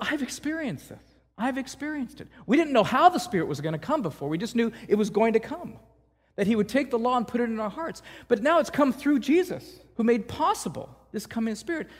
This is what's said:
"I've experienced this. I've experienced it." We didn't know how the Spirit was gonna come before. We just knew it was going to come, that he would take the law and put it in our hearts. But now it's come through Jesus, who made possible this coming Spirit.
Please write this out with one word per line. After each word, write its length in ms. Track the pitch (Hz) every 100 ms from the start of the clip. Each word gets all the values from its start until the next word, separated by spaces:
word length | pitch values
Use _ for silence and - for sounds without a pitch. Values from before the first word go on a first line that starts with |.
"I've 220 | - 294
experienced 680 | 254 - 294 320 285 139 -
this. 100 | - _ _ _ -
I've 200 | 247 262
experienced 640 | 262 - 294 302 240 -
it." 60 | - - -
We 100 | 277
didn't 160 | 311
know 100 | 254
how 280 | 185 254 349
the 80 | 349
Spirit 280 | - 185 151
was 140 | 139
gonna 180 | 156 156
come 220 | - 311
before. 280 | 175 - 143
We 100 | 160
just 180 | 226 233
knew 160 | 233 226 -
it 60 |
was 160 | 208 202
going 240 | 180 226
to 40 | 220
come, 400 | - 320 339 - - _ _ _ _ -
that 100 | 202
he 100 | 226
would 120 | 208
take 220 | 269 277
the 80 | 233
law 200 | 240 247
and 100 | 226
put 140 | 240
it 20 |
in 160 | 240 220
our 80 | 220
hearts. 320 | 175 - - - - -
But 160 | 233
now 160 | 262 330
it's 120 | -
come 200 | - 277
through 280 | - 277 285
Jesus, 600 | 226 330 359 156 - - - -
who 60 |
made 260 | 226 240 -
possible 600 | - 330 427 196 123 - - _
this 140 | 214 -
coming 280 | 233 226
Spirit. 340 | 208 - 330 247